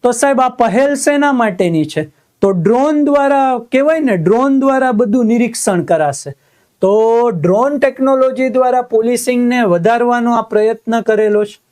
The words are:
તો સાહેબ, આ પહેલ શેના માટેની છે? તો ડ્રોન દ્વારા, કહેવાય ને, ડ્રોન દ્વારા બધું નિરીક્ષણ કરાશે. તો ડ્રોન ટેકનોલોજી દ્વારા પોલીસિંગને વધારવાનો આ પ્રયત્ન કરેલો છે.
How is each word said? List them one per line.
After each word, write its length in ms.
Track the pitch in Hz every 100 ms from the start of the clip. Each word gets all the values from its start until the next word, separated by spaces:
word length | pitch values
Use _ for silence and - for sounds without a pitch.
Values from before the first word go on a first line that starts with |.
તો 80 | 247
સાહેબ, 300 | 233 277 269
આ 80 | 254
પહેલ 460 | 247 233 196 277 277
શેના 360 | 302 285 285
માટેની 540 | 262 220 180 180 165 151
છે? 240 | - 151 _ _ _
તો 100 | 196
ડ્રોન 540 | 190 165 240 285 302 294
દ્વારા, 520 | 285 277 277 269 247 233
કહેવાય 280 | 262 285 320
ને, 180 | 277 190
ડ્રોન 420 | 160 226 269 269
દ્વારા 320 | 269 262 262
બધું 340 | 214 240 254 226
નિરીક્ષણ 560 | 233 233 226 - 180
કરાશે. 540 | 156 165 151 139 - 135 _ _ _ _
તો 480 | 190 208 226 233 240
ડ્રોન 500 | 180 160 196 269 294
ટેકનોલોજી 680 | 277 262 262 262 262 254 262
દ્વારા 320 | 240 254 254
પોલીસિંગને 800 | 247 226 226 240 247 247 240 247
વધારવાનો 760 | 220 175 185 233 240 240 233 233
આ 60 |
પ્રયત્ન 600 | 226 214 214 226 - 226
કરેલો 420 | 220 214 214 208
છે. 160 | 208 - _